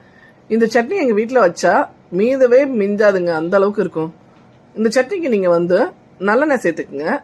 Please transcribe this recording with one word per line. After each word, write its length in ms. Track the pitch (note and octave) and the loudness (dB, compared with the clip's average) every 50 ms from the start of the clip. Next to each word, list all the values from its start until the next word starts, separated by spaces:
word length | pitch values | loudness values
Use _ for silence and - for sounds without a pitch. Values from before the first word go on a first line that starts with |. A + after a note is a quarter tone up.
| - _ _ _ - - _ _ _ - | -20 _ _ _ -20 -20 _ _ _ -4
இந்த 160 | G#3+ A3+ A3+ | -2 0 0
சட்னி 280 | A3+ - B3+ A#3 B3+ G4 | 2 0 0 -2 -2 -2
எங்க 180 | G4+ D#4 B3 | -2 0 0
வீட்ல 260 | A3 G3+ A3+ A3+ C4 B3+ | 0 0 0 0 2 2
வச்சா 340 | G#3+ F3 E3+ - - E3+ F#3+ C4 C#4+ - - _ _ - | 2 2 0 0 0 2 2 2 0 -2 -6 _ _ -8
மீதவே 480 | F3 F3 G#3 B3 C4+ C4+ C4 A#3+ A#3 C4 D4 C4+ C4 | -4 -2 0 0 2 2 4 4 4 4 4 2 0
மிஞ்சாதுங்க, 560 | A3 G3 G3+ G#3 G3+ A3 G#3 G3 F#3 F3 E3+ | -2 -2 -2 0 2 2 2 2 2 0 -2
அந்த 260 | E3+ D#3 D#3+ E3+ G3+ | -2 -2 -2 0 0
அளவுக்கு 240 | G3 F#3+ G3+ G#3 G#3+ | 2 2 0 0 -2
இருக்கும். 300 | F#3+ E3+ - E3 D#3+ E3 - - _ _ _ - - - _ _ _ _ - | -4 -4 -4 -6 -8 -8 -8 -14 _ _ _ -20 -20 -20 _ _ _ _ -6
இந்த 140 | G3 A3 A#3 | -2 -2 0
சட்னிக்கு 400 | A3 C4+ B3+ B3+ G4+ F#4 E4 C#4+ | 0 0 -2 -2 -4 -4 -2 -2
நீங்க 200 | A3+ G3+ F#3 F3 | -2 0 2 2
வந்து 300 | F3 E3+ F3 F3 F3+ F#3+ C4 F4+ - _ _ _ _ - | 2 2 2 2 0 0 0 -2 -6 _ _ _ _ -6
நல்லெண்ணெய் 420 | F3+ G3+ G#3+ B3 D4+ D#4 C#4 A3+ | -2 0 0 2 2 0 0 0
சேர்த்துக்குங்க. 460 | - F3 D#3+ - D3+ - D3 C#3 D3 F3 A#3+ C#4+ | -2 -2 -4 -4 -8 -10 -8 -8 -6 -6 -6 -6